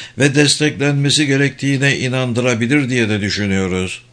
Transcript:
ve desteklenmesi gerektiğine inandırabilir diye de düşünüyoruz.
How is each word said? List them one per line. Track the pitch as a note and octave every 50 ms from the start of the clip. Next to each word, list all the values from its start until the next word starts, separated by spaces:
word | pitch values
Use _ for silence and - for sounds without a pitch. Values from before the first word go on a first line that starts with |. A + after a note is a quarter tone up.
| - - - G#2+
ve | C3+ D3 B2+
desteklenmesi | D3 D3 C#3 - - D3+ D3+ - - C#3 C#3+ C#3+ C#3 C#3 C#3+ C#3 D3+ D#3 C3+
gerektiğine | C#3 C#3 C#3+ C3+ C3+ - C3+ C#3 C#3 B2+ C#3 C#3 B2 D2+
inandırabilir | A#2+ B2+ B2+ C3 B2+ B2 A#2 B2 A#2+ B2+ B2 A2 A#2+ A#2 D3 D3 C#3 A#2+
diye | B2+ B2 A2+ G#2
de | G#2+ G2+
düşünüyoruz. | G#2 G2 F2+ G2 G#2 G2 G2 G2 F#2+ F2+ F#2 F#2 F#2 F#2 - - - _